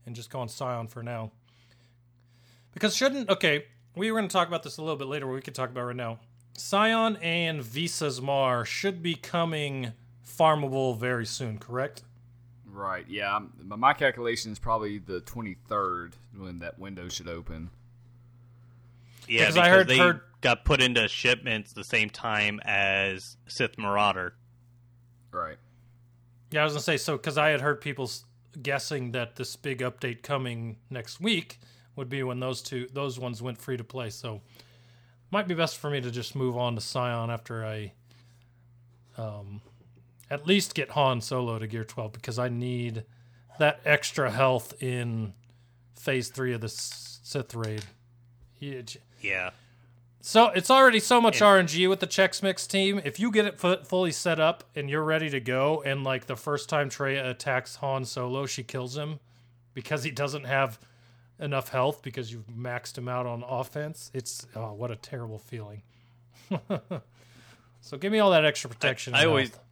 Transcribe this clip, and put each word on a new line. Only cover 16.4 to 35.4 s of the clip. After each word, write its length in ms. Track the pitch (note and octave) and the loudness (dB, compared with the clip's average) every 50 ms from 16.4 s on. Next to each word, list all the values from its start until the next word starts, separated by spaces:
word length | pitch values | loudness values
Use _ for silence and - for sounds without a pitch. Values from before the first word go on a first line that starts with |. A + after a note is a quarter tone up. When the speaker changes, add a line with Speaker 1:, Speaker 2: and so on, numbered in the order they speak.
| F#2+ F#2 F2 E2+ | -12 -12 -12 -10
Speaker 2:
that 180 | E2+ E2+ E2 - | -10 -10 -12 -12
window 300 | F2+ G2 G2 F#2 F2 F2+ | -14 -14 -12 -12 -12 -10
should 200 | F2+ - F2+ E2+ | -10 -10 -10 -8
open. 420 | E2+ E2 E2+ - E2 D#2+ E2 F2 - - - - - - - - - - - - - - - - - - - - - - - - - - - - - - - - | -10 -10 -8 -10 -10 -10 -10 -14 -14 -18 -20 -20 -20 -20 -20 -20 -20 -20 -20 -20 -20 -20 -20 -20 -20 -20 -20 -20 -20 -20 -20 -20 -20 -20 -20 -20 -20 -20 -6 0
Speaker 3:
Yeah, 120 | - A2+ | 4 4
Speaker 1:
Yeah, 40 | A2+ | 6
'cause 80 | G#3 E3 | 6 8
Speaker 3:
because 120 | E3+ F3 | 8 8
Speaker 1:
I 40 | F3 | 10
heard, 180 | F3+ F#3+ F#3 D3 | 10 10 8 8
Speaker 3:
they 100 | B2+ - | 8 6
Speaker 1:
heard 220 | F3 F3 E3+ - - - - _ | 8 6 4 2 -4 -18 -20 _
Speaker 3:
got 240 | - B2+ A#2+ - - | 2 2 2 4 4
put 160 | - D3+ C3+ B2+ | 2 4 6 6
into 260 | B2+ B2 A#2 A2 G#2+ | 4 4 4 2 2
shipments 640 | - - - B2 B2 A#2+ B2 B2+ A2+ G#2+ G#2 - - | 0 0 2 2 2 2 0 -4 -4 -4 -4 -8 -14
the 120 | - F#2+ | -14 -10
same 260 | - - A2+ G#2+ G#2 | -2 0 0 0 0
time 500 | - - - A#2 G#2+ G#2+ G#2 G#2 G#2 G#2 - | -4 -6 -4 -2 0 2 2 0 0 -4 -4
as 720 | - G#2 G2 G2 G2 F#2+ G2 G2 G2 F#2+ F#2+ - - - - _ | -2 0 2 2 4 4 2 2 0 -2 -4 -8 -14 -18 -20 _
Sith 320 | - - - C3 G#2+ - - | -14 -4 -2 -2 -2 -2 -4
Marauder. 560 | A2 G2+ G2+ G2+ G#2 G2+ F#2+ F#2 F2+ F2+ - - _ _ - _ _ _ _ _ _ _ _ _ _ _ _ _ _ _ | -2 0 2 4 4 4 4 2 -2 -6 -8 -12 _ _ -20 _ _ _ _ _ _ _ _ _ _ _ _ _ _ _
Speaker 2:
Right. 260 | - F2+ E2+ D#2+ D#2 - _ _ _ _ - - _ _ _ _ _ _ _ _ _ _ _ _ | -10 -8 -8 -8 -10 -16 _ _ _ _ -20 -20 _ _ _ _ _ _ _ _ _ _ _ _
Speaker 1:
Yeah, 100 | - D3+ | 0 2
I 40 | D3+ | 2
was 100 | D#3 D3 | 2 0
gonna 80 | D3 - | -2 0
say, 140 | - D#3+ | 0 0
so, 200 | C#3+ - - D#3 C3+ | 0 0 -2 -4 -2
'cause 180 | - E3 C#3 C#3+ | -2 -2 0 4
I 100 | D3 D#3 | 4 4
had 120 | D3+ C#3+ | 4 4
heard 200 | B2+ D3+ D3 C#3+ | 2 2 0 0
people 240 | - D3 C#3 B2 C3 | -2 -8 -6 -6 -6
s-, 200 | A#2 - - - _ _ _ _ _ _ D#3+ B2+ | -6 -6 -10 -14 _ _ _ _ _ _ -10 -4
guessing 500 | C#3 C#3 C#3 - - D#3 C#3+ B2+ B2 A2+ | -2 -2 -2 -2 -4 -4 -4 -4 -4 -4
that 240 | C3 A#2+ A#2 - | -4 -4 -6 -6
this 200 | - B2 - - | -10 -10 -10 -10
big 220 | - _ C#3+ C3+ B2 | -10 _ -8 -6 -4
update 420 | B2+ B2+ B2 - - B2+ A#2+ A#2 _ | -4 -6 -6 -4 -6 -6 -6 -6 _
coming 540 | - C#3+ C#3 C3 B2 A#2+ A#2 A#2 A#2 G#2+ - _ _ | -4 -4 -2 -2 -4 -6 -6 -8 -8 -10 -12 _ _
next 300 | C3+ B2+ A#2 - - - | -12 -10 -10 -12 -12 -6
week 380 | E3+ A3 A3+ E3+ E3 - - - - - - _ - _ _ | -2 0 0 0 -2 -6 -16 -20 -20 -20 -20 _ -20 _ _
would 120 | - C#3 B2 | -12 -10 -6
be 140 | C3 C#3 C3+ | -4 -4 -4
when 180 | B2+ B2 A#2 | -4 -4 -4
those 220 | B2+ B2+ C3 B2 - | -4 -4 -4 -6 -8
two, 260 | - - B2+ B2 B2 B2+ | -8 -8 -8 -8 -6 -6
those 260 | C#3 C#3 C#3 B2+ A#2+ | -6 -4 -4 -6 -6
ones 240 | B2+ B2 A#2+ A2 A#2+ | -6 -8 -8 -6 -8
went 160 | B2+ A#2+ - | -8 -8 -10
free 160 | - - C3 | -6 -6 -6
to 80 | B2 A#2 | -6 -6
play, 260 | A2 - C3+ B2 A2 | -8 -8 -8 -8 -8
so 320 | G#2 - - B2 A2 G2+ - _ - - - _ _ _ _ _ _ - _ _ _ _ _ _ | -8 -8 -8 -8 -10 -10 -12 _ -20 -20 -20 _ _ _ _ _ _ -20 _ _ _ _ _ _
might 180 | - G3+ | -2 -2